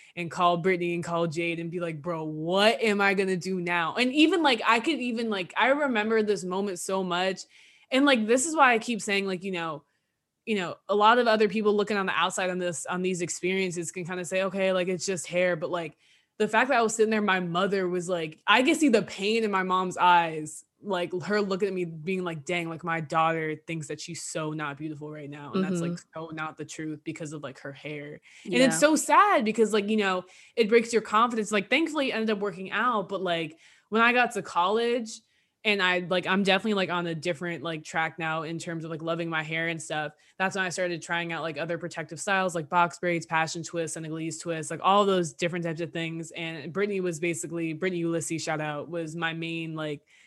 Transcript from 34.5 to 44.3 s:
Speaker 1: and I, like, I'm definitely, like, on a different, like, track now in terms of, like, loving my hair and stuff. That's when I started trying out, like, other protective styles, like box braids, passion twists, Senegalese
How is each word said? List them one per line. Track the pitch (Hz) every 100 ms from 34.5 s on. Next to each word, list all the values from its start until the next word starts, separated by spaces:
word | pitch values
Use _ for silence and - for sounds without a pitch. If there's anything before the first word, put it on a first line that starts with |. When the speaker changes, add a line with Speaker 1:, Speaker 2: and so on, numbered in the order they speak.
| 180 180 220 233 240 220 - _ _ _ _
Speaker 1:
and | 220 202
I, | 180 180 180
like, | 185 175
I'm | 190
definitely, | 196 190 214
like, | 202 185
on | 175 175
a |
different, | 165 165 165 175 165
like, | 151 160
track | 156 170 160 160
now | 165 160
in | 156 165
terms | 170 165
of, | 160
like, | 160
loving | 165 165 165
my | 160
hair | 156 165 165
and | 165
stuff. | 139 156 147 - _ _
That's | 190
when | 196
I | 185
started | 165 180 170
trying | - 170 170
out, | 165
like, | 160 147
other | 160 170
protective | 170 165 156 160
styles, | - 190 190
like | 175 147
box | 180 170 -
braids, | 180 170 160
passion | 160 160 170
twists, | 160 170 160
Senegalese | 165 160 160 160